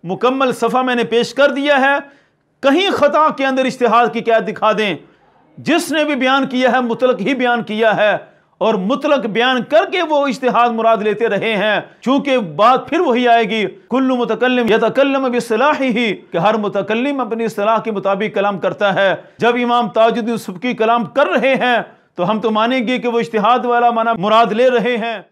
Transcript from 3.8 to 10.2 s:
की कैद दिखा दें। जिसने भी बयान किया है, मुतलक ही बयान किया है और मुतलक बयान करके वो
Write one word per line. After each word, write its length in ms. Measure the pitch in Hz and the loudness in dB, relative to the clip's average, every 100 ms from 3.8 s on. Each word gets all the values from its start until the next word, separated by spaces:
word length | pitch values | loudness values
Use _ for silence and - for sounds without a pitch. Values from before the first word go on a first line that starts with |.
| 240 226 233 | 2 2 2
की 100 | 226 | 0
कैद 220 | 226 226 | 0 0
दिखा 280 | 190 190 214 | 0 -2 0
दें। 220 | 202 214 147 - _ _ _ _ - | 0 -2 -4 -10 _ _ _ _ -12
जिसने 460 | 120 330 339 311 | 0 0 0 -2
भी 120 | 302 285 | 0 0
बयान 300 | 254 269 262 | 0 0 0
किया 220 | 247 254 | 0 2
है, 120 | 247 | 2
मुतलक 380 | 240 226 254 240 | 0 0 0 0
ही 140 | 220 | -2
बयान 280 | 269 247 240 | 0 0 -2
किया 280 | - 214 226 | -4 0 0
है 440 | 180 208 170 - _ _ _ | 2 2 0 -6 _ _ _
और 160 | 202 214 | -2 0
मुतलक 480 | 185 277 294 277 233 | -2 -2 0 0 0
बयान 320 | 196 247 254 | -2 0 0
करके 360 | 175 302 381 359 | 0 0 0 -2
वो 240 | 330 302 | 0 0